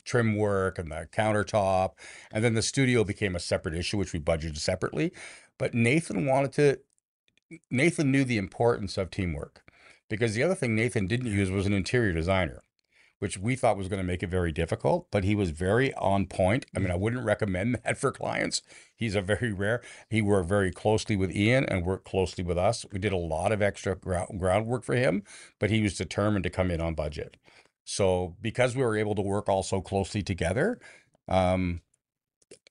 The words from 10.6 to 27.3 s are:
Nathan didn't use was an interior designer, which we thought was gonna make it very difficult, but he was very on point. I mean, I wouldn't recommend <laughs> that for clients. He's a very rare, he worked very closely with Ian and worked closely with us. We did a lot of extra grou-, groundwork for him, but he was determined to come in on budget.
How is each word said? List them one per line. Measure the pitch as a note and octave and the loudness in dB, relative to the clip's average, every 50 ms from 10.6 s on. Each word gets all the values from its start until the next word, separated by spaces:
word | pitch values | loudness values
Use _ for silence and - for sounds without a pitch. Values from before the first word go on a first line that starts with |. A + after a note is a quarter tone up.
| C#3 A#2 A2 | 0 0 2
Nathan | A2 A2+ A#2+ - A#2 F#2+ | 2 0 0 0 0 0
didn't | F2 A#2+ B2+ B2+ A#2 | 0 0 -2 -2 0
use | G2+ G2+ G2 F#2 | 2 2 2 2
was | F#2 G2+ F#2 | 2 0 0
an | G2 | 2
interior | G#2 G2 F2 - - B2 A2+ G2+ | 2 0 0 0 2 2 2 2
designer, | E2 E2 D#2+ F2+ F#2+ F#2+ F2+ C#2 B1+ A#1 - _ _ _ _ _ _ _ _ _ _ - | 2 0 0 2 2 2 0 0 -4 -8 -18 _ _ _ _ _ _ _ _ _ _ -6
which | - F#2 - F#2+ | -6 -6 -4 -4
we | F#2+ A#2 C3 | -4 -4 -2
thought | B2+ - A2+ G#2 | 2 2 2 2
was | G2 F#2+ F2+ | 2 -2 -4
gonna | G2+ G2 | -4 -2
make | F#2 F2+ F2 F2 | -2 -2 -2 -2
it | G#2+ F2 | -2 -2
very | F2+ F2+ F2 E2+ | 0 0 0 0
difficult, | D2+ - E2 - - - - - E3+ F3+ - _ | 0 -2 -2 -2 -2 -2 0 0 0 0 -2 _
but | - G#2 F#2+ | -2 0 2
he | G2 G#2+ | 2 2
was | G2+ G2+ E2+ | 2 0 0
very | D2 D#2 F2+ F#2 G#2+ B2 C3+ C3+ - | -2 -2 0 2 2 2 2 0 -2
on | - F#2 F#2+ G2 G2 F#2 | -2 0 0 2 2 0
point. | - - - F#2 F#2 - F2 - - - | 0 0 2 2 4 2 0 -2 -6 -4
I | F2+ | -4
mean, | F#2 F2+ | -2 -2
I | F2 | -2
wouldn't | F2+ G2+ A2+ A#2+ B2+ A#2+ | -2 -2 -2 -2 -2 0
recommend | G#2+ G#2 - A2+ G2+ F#2 F2+ G2+ A#2+ B2+ | 0 0 0 0 -2 -2 -2 -2 -2 -2
<laughs> | - - | -4 -4
that | - G#2 - | -6 -4 -2
for | - C3 | -2 -4
clients. | - - - - - - - - - - - - - - - _ _ | -4 -4 -6 -4 -4 -2 -4 -4 -4 -6 -8 -12 -20 -20 -20 _ _
He's | - A#2 A2+ F#2 | -4 -2 -2 0
a | G2+ | 0
very | F#2 F#2 G#2 - B2 A#2 | 0 0 0 0 -2 -2
rare, | G2+ F2+ G2+ G#2 A#2+ A#2+ - - - - - - | -2 -2 -2 -2 -2 -4 -6 -10 -20 -20 -8 -2
he | G#2+ A2 | 0 2
worked | G#2 G2+ G#2 G2 F2 E2 | 4 4 4 4 4 4
very | G2+ G#2 G2 F#2 | 2 2 2 2
closely | E2+ - - G#2 A2 G#2+ - - A2 | 0 0 2 2 2 2 2 0 0
with | F#2+ F#2+ F2+ - | 0 0 0 2
Ian | G2+ G2+ A2 B2+ C3+ - | 2 4 4 4 4 2
and | - - F#2 F2 | 0 0 -2 -2
worked | F2+ F#2+ - - | -2 -4 -4 -6
closely | - - G2 F#2 F2+ - - F2+ | -2 0 0 0 0 -2 -4 -4
with | F2 E2+ F2 | -2 0 2
us. | F2+ G#2+ A2+ - - - | 2 2 0 -2 -4 -10
We | - F#2+ | -6 -4
did | F#2+ G#2 | -2 -2
a | F#2+ F2+ | -2 -2
lot | E2+ E2 D#2 D#2+ F2+ G#2 | -2 -2 -2 -2 0 0
of | A2 G2 | 0 2
extra | G#2 G2+ G2 - - G2+ F#2 | 0 0 -2 -2 -4 -6 -6
grou-, | F2+ - F#2 F2+ F2 - - A2+ F2+ | -4 -4 -4 -4 -4 -4 -4 -4 -2
groundwork | F#2 F#2 F#2 G#2+ A2+ A2+ B2+ B2 - | 0 2 2 2 2 0 -4 -4 -4
for | - C3+ | -2 -2
him, | A#2+ B2+ D#3 F3 G#3 - - - - - - _ - | 0 2 2 0 0 -4 -8 -16 -20 -20 -20 _ -2
but | A2 F#2+ | 0 2
he | A2 A2 | 2 2
was | G#2+ G2+ - | 2 2 0
determined | - F#2 D#2 - G#2+ G2+ G#2+ G#2 G2+ F2 | -2 -6 -4 -2 0 0 2 2 0 -2
to | F2+ | -2
come | - - F#2 F#2 | 0 0 0 0
in | F2 D#2+ | 0 -2
on | E2 E2 D#2+ | -2 -2 -2
budget. | D#2 D2+ D2+ D2 D2+ - - | -4 -4 -6 -6 -8 -10 -12